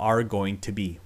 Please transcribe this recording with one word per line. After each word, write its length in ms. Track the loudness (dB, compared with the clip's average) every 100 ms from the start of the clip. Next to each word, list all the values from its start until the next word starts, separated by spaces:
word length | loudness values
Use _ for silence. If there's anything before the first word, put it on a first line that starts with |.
are 220 | 2 2
going 340 | 2 0 -2 -4
to 160 | -4
be. 260 | -4 -4 -4